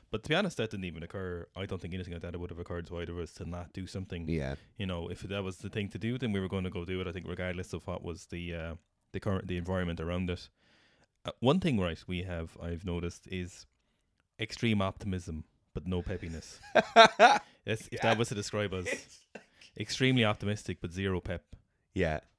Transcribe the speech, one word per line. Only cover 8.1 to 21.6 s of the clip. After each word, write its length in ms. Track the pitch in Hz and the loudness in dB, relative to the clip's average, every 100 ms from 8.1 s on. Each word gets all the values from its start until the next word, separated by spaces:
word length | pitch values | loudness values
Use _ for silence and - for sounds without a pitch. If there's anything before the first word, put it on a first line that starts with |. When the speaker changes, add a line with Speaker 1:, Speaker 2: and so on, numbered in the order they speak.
| 82 - | -8 -8
Speaker 1:
the, 280 | 87 87 82 | -8 -6 -6
uh, 200 | 82 80 _ _ _ | -6 -8 _ _ _
the 80 | 98 | -4
current, 280 | 107 95 90 | 0 0 0
the 100 | 90 | -2
environment 420 | 87 92 90 82 | 0 0 0 -2
around 300 | 80 90 90 | -2 0 0
it. 180 | 87 - _ _ _ _ _ _ _ - | -2 -8 _ _ _ _ _ _ _ -12
Uh, 60 | - | 2
one 180 | 117 180 | 4 6
thing, 180 | 180 113 | 4 4
right, 220 | 90 82 - | 2 -2 -4
we 160 | 90 | -4
have, 340 | 90 87 82 - | -2 -4 -6 -8
I've 240 | 85 85 92 | -6 -4 -2
noticed, 420 | 87 87 - - | -2 -2 -6 -8
is 380 | 92 87 - - _ _ _ _ _ _ - | -6 -6 -10 -20 _ _ _ _ _ _ -8
extreme 420 | 113 - 117 104 | -6 0 2 4
optimism, 600 | 95 - 107 92 87 80 - _ _ | 2 -2 -4 -4 -4 -8 -10 _ _
but 120 | - 82 | -8 -2
no 160 | 92 | -2
peppiness. 580 | 85 92 85 80 - - 831 | -2 -4 -6 -8 -10 -16 2
Speaker 2:
<laughs> 60 | 784 - - - - - - - - - | 2 8 10 10 12 8 8 0 -8 -4
Speaker 1:
That's, 220 | 110 - | -4 -4
if 20 | |
Speaker 2:
Yeah. 100 | - | 0
Speaker 1:
that 140 | 113 113 | 4 4
was 120 | 117 | 2
to 60 | 104 | -2
describe 380 | 104 107 104 | -2 0 0
us. 120 | 92 90 | -2 -4
Speaker 2:
It's 320 | 269 - - _ - | -6 -8 -20 _ -20
like 80 | - _ - - | -20 _ -12 -8
Speaker 1:
Extremely 480 | 107 - 131 127 107 | -4 2 4 6 4
optimistic, 540 | 107 101 104 - 90 | 2 -2 -2 -4 -6
but 100 | 90 | -6
zero 280 | 87 98 92 | -2 0 0
pep. 240 | - 87 - - | -2 -8 -10 -20